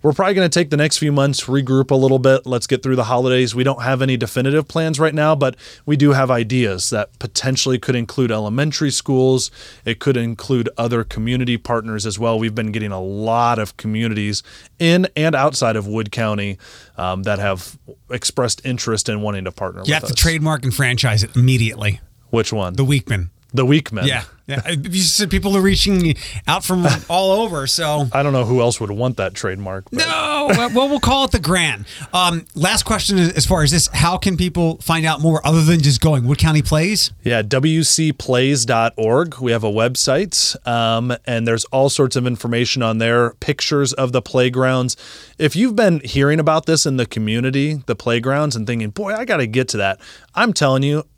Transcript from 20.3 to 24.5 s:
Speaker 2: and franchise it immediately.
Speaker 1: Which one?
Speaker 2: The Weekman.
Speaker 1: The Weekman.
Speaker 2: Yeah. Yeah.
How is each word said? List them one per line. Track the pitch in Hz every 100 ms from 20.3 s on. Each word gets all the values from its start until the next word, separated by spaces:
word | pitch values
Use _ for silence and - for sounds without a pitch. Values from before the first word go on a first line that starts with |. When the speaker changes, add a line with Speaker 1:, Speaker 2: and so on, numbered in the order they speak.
| 160 156 151
Speaker 2:
and | 131
franchise | 113 131 120 131 107
it | 98 -
immediately. | 123 127 113 - 104 98 - _ _
Speaker 1:
Which | - 107
one? | 110 92
Speaker 2:
The | 92 135
Weekman. | 143 - 104 87 _ _
Speaker 1:
The | 127 131
Weekman. | 147 147 110 135
Speaker 2:
Yeah. | 131 - -
Yeah. | -